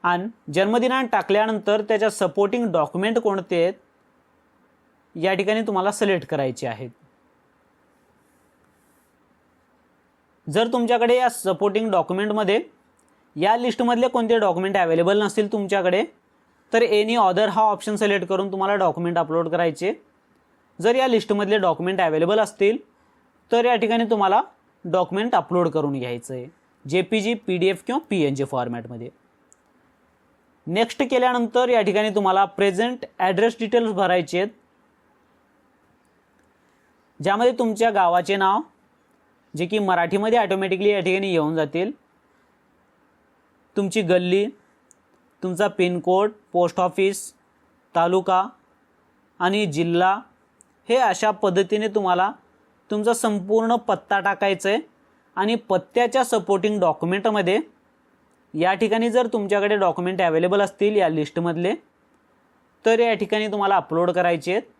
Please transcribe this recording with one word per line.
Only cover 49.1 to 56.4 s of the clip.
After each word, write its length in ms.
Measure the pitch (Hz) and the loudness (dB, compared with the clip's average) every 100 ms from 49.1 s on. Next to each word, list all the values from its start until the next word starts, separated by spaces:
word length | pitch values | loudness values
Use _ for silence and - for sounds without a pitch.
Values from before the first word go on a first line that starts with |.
| _ _ _ | _ _ _
आणि 260 | 180 202 208 | -2 0 -2
जिल्हा, 540 | 147 170 170 185 202 - _ _ _ _ _ - | -2 0 2 2 0 -6 _ _ _ _ _ -2
हे 80 | 240 | 2
अशा 340 | 233 185 220 | 2 2 -2
पद्धतीने 580 | 196 202 180 190 214 220 | 0 0 0 0 0 0
तुम्हाला 440 | 208 190 180 190 277 _ _ _ _ _ | -2 0 0 0 -4 _ _ _ _ _
तुमचा 220 | 208 214 | -4 0
संपूर्ण 600 | 233 226 208 185 220 226 240 | 0 -2 -4 0 0 2 -2
पत्ता 440 | 240 190 - 196 | 0 -4 -2 -2
टाकायचा 480 | 190 196 202 190 190 | -2 -2 -2 0 0
आहे. 100 | 214 - _ _ _ _ - | -2 -4 _ _ _ _ -4
आणि 180 | 202 | -2
पत्त्याच्या 680 | 226 - 180 - 233 240 262 | -2 0 -2 0 -2 0 0
सपोर्टिंग 560 | 247 226 | 0 -2